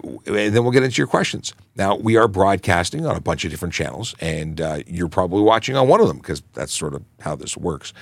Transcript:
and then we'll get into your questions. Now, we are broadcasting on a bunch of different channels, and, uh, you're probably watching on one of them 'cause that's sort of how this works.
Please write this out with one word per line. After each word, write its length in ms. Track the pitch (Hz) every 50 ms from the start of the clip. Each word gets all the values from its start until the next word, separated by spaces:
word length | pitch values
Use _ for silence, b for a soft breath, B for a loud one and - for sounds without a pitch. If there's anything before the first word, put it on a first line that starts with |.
| - - 62 - -
and 300 | - 101 104 104 107 101
then 80 | 120 120
we'll 80 | 123
get 100 | 123 135
into 160 | 131 131 120
your 100 | - 139
questions. 460 | 127 - - - - - - - - - _ _ _ _
Now, 200 | - 98 98 101
we 220 | - 107 110 113
are 100 | 113 113
broadcasting 800 | 110 95 92 98 98 98 90 - - 87 87 87 - - 156 165
on 100 | 147 104
a 60 | 82
bunch 240 | 69 - 78 73 -
of 60 | 85
different 220 | 78 - 87 87 -
channels, 400 | - 80 69 62 78 117 123 - -
and, 400 | - 82 80 80 78 80 80 80
uh, 200 | 80 78 78 73 -
you're 200 | - 85 87 87
probably 360 | 80 - - 90 87 90 104 104
watching 340 | 110 113 110 - - 131
on 100 | 135 131
one 140 | 131 175 220
of 60 | 220 98
them 100 | 73 -
'cause 220 | - - 78 69 - _ _
that's 200 | 62 69 71 -
sort 200 | - 76 76 71
of 100 | 69 - - _ _
how 140 | - 78 76
this 200 | 67 73 71 -
works. 380 | - - 87 78 67 - - B B